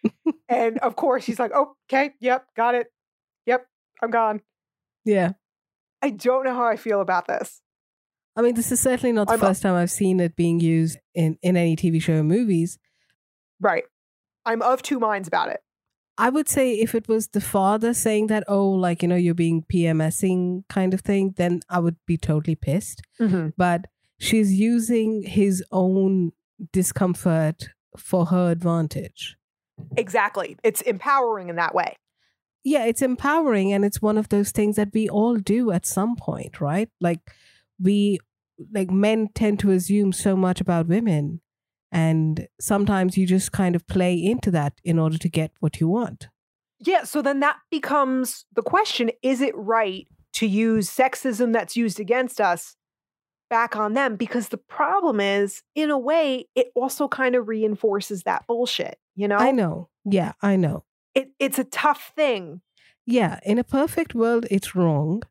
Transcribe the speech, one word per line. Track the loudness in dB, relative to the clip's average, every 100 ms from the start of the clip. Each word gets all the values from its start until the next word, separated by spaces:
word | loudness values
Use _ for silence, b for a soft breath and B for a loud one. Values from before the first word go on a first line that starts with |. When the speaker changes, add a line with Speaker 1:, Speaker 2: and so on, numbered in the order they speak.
Speaker 1:
<laughs> | -6 -4 -6 -6 -2
Speaker 2:
And | 0 0 0
of | -4 0
course, | 0 0 -2
he's | -4
like, | 0
"Oh, | 0 -2 -6 _
okay, | 0 0 -2
yep, | -2 -2 -4 -2
got | 0 0
it. | -4 _ _ _ _ _ -2
Yep, | -2 -2 _ _ _
I'm | -2
gone." | 0 0 -2 -10 _ _ _ _ _ 0
Speaker 1:
Yeah. | 2 2 -4 _ _ _ _ _ _
Speaker 2:
I | -6
don't | -2 0 0
know | 0 0
how | 0
I | 0
feel | -2 -2
about | 0 -2 -2
this. | -6 -6 -14 _ _ _ _ _ _ _ 0
Speaker 1:
I |
mean, | 2
this | 2 -2
is | 0
certainly | 2 2 2
not | 2 2
the |
Speaker 2:
I'm | 2
Speaker 1:
first | 2 2
time | 2
I've | 2 0
seen | 0 0 2
it | 0 0
being | 0 2
used | 2 2 0 -4 _ -2
in, | 0 0
in | 0 2
any | 2 2
T | 2
V | 0
show | 2 2
or |
movies. | 2 2 2 2 0 -6 _ _ _ _ _ _ _ _
Speaker 2:
Right. | 0 0 -4 _ _ _ _ _ -4
I'm | 0
of | 2 0
two | -2 -2
minds | 0 -2 -2
about | -2 -2
it. | -6 -12 _ _ _ _ -2
Speaker 1:
I | 0
would | 0 0
say | 0 0 0
if | 0
it | -2 -2
was | -2 -2
the | -4
father | -2 0 2 2 0 0
saying | 0 0 0
that, | -2 0
"Oh, | 0 2
like, | 2 0 0
you | 0
know, | 2
you're | 2
being | 2 0 0
P | 0 0 2
M | 2
S-ing | 0 0 0 0 -2 -4 -4
kind | -2 0
of | 0
thing," | 0 0 0 0
then | 0 -2 -2
I | 0
would | 0 -2 -4
be | -2
totally | 0 0 0 -4
pissed. | -2 -2 -4 -14 -20 -2
Speaker 2:
Mm-hmm. | 0 0 -2 0
Speaker 1:
But | 0 0 -4 _ _ _
she's | 0 2 4
using | 4 2 2 2 0 2 -2
his | -2 2 2 2 -2
own | 0 2 2 2 2 0 -4 _ -18 -4
discomfort | -2 -2 0 -2 0 0 2 0 -4 -12 -18 _ -20
for | -4 -2 2
her | 2 2
advantage. | 0 0 0 -2 -6 -12 -14 -16 -16 _ _ _ -20 -6 -4
Speaker 2:
Exactly. | 0 0 0 -2 -8 -2
It's | -2 0
empowering | -4 -4 0 0 0 -2 -6
in | -4
that | -2 0
way. | -4 -8 _ _ _ _ _ _
Speaker 1:
Yeah, | -2 0 0
it's | 0
empowering, | -2 0 0 2 2 2 2
and | 2 0
it's | 0
one | 0 0
of | 0
those | 0 0
things | 0 0 0
that | 0
we | -2 0
all | 0 0 0
do | 0 0 2
at | 0 -2
some | -2 -2 -2
point, | -6 -8 -10 -6
right? | -2 -2 -4 _
Like, | -2 -2 -8 b b b b -2
we, | 2 2 2 0 -6 _ _ -20 -8
like, | -4 0
men | 2 2 2 -2 0
tend | 0 2
to | 2
assume | 2 2 2 2
so | 0 0 2
much | 0 0
about | 0 0 2
women | 0 2 0 -2 -8 -14 _ _ _ _
and | 0 2 2 0 -2 -8 -12
sometimes | -2 0 2 2 2 2
you | 2
just | 2 0
kind | 0 0 0
of | -2
play | 0 2 2
into | 0 0 0
that | 0 -2 -4
in | -2 2
order | 2 0
to | -2
get | -2 -4 -4
what | -4 0
you | 0
want. | 0 -4 -8 -20 _ _ _ _ _
Speaker 2:
Yeah, | 0 0 0
so | -2
then | 0 2
that | 0 -2 _
becomes | -6 0 0 2 0 -2 -8 -6
the | -6
question, | 0 0 0 -2 -2 -2
is | -2 0
it | 0 -2
right | -2 0 0 -4 -14 _ _
to | -4 0
use | 2 2 2 0
sexism | 0 0 0 -4 0 0
that's | 0 -2 -2
used | -2 -4
against | -2 -2 -2 0
us | 0 0 -6 -20 _ _ _ _ _ _ _
back | -2 0 -2
on | -2
them? | 0 0 -2
Because | -4 -4 -6
the | -10
problem | -10 -2 0 2 0 0
is, | 0 0 0 -4 -10 -4
in | -2
a | 0
way, | 0 0 0 -2 -4 -2
it | 0 -2
also | -4 -2 -4
kind | 0 0 0
of | -2
reinforces | -2 -2 0 -2 -2 -4 -6
that | -4 -4 -4
bullshit, | -4 -2 -4 -8 -12 _ -6
you | -2
know? | 2
Speaker 1:
I | 2
know. | 2 0 -4 -12 _ -2
Yeah, | 0 -2 -4
I | 0 2
know. | 2 -2 -10 _ _ -4
Speaker 2:
It, | -4 _
it's | -2 -2
a |
tough | -4 -2 0 -2 -6 -2
thing. | 0 0 -6 -14 -20 b b b -2
Speaker 1:
Yeah, | 0 0 -2
in | -2 0
a |
perfect | 0 0 0 -2 -4
world, | 0 2 2 0
it's | -2 0 0
wrong. | 2 2 0 -4 -6